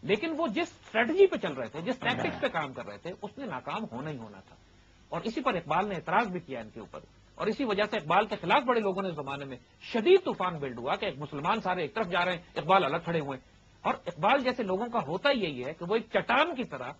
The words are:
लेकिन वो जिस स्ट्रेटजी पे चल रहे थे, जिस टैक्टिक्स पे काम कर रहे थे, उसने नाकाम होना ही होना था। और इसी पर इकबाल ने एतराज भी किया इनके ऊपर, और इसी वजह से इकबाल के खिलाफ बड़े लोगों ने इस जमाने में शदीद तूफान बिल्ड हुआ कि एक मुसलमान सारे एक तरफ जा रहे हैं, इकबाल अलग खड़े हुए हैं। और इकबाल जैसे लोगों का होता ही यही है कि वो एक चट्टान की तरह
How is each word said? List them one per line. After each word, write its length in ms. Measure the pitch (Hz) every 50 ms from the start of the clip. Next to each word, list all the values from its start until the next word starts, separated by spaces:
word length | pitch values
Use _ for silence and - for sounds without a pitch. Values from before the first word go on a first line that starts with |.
| -
लेकिन 260 | - 202 - - 330
वो 180 | 320 285 339 302
जिस 200 | 196 269 339 320
स्ट्रेटजी 580 | - - - - - 220 233 226 311 370 392
पे 100 | 370 349
चल 160 | 233 - 180 143
रहे 160 | 131 120 110
थे, 140 | - 147 170
जिस 180 | 214 262 -
टैक्टिक्स 400 | - 226 247 233 - 330 277 -
पे 80 | - 254
काम 240 | - 170 151 139 131
कर 100 | 131 117
रहे 160 | 98 101 101
थे, 160 | - 165 185 - -
उसने 240 | 202 - - 277
नाकाम 380 | 226 151 127 123 - 151 208 220
होना 260 | - 117 117 139 156
ही 60 | 151
होना 220 | 127 113 107 104 95
था। 200 | - - - - - _ - - _ _ - _ - _ -
और 100 | 170 170
इसी 180 | 226 226 320
पर 160 | 254 269 214
इकबाल 300 | 175 160 151 151 175 196
ने 100 | 208 196
एतराज 320 | 165 - - 170 202 240 208
भी 120 | 180 180
किया 200 | - - 135 120
इनके 200 | 113 110 - 113
ऊपर, 220 | 104 87 - 78 - - - - _ _ - -
और 100 | 165 196
इसी 160 | 220 - 285
वजह 200 | 233 202 190 208
से 120 | 208 -
इकबाल 300 | 214 165 147 170 190 214
के 100 | 208 220
खिलाफ 260 | - - 165 208 285 269
बड़े 180 | 240 247 233
लोगों 220 | 214 196 185 190 196
ने 60 | 190
इस 60 | 170
जमाने 300 | 147 143 135 139 143 143
में 140 | 135 131 123 - _ - - - - -
शदीद 280 | 233 214 349 370 381 -
तूफान 340 | 302 220 - 190 180 175 160
बिल्ड 200 | 139 135 123 117
हुआ 180 | 117 135 175
कि 100 | 202 226
एक 120 | 196 147 131
मुसलमान 420 | 147 139 - 143 143 175 214 226
सारे 240 | 214 190 185 180 165
एक 100 | 139 -
तरफ 120 | 226 220
जा 160 | 180 175 180 175
रहे 120 | 180 180
हैं, 100 | 165 - - - -
इकबाल 240 | 143 151 190 196 180
अलग 220 | 135 147 170 165
खड़े 140 | 170 170 165
हुए 180 | 147 139 135
हैं। 80 | 131 - - - - - - - - -
और 160 | 202 - - - 175
इकबाल 320 | 170 156 156 208 262 294
जैसे 220 | 254 254 247 - 233
लोगों 240 | 190 185 185 226
का 140 | 240 226 233
होता 300 | 170 135 160 - - 285
ही 100 | 285 254
यही 200 | 190 165 147 123
है 120 | 123 135 165
कि 120 | - 170
वो 120 | 170 208
एक 120 | 233 - - -
चट्टान 400 | 202 180 - 233 262 302 339 339
की 100 | 254 233
तरह 220 | 170 - 131 123 123 147 -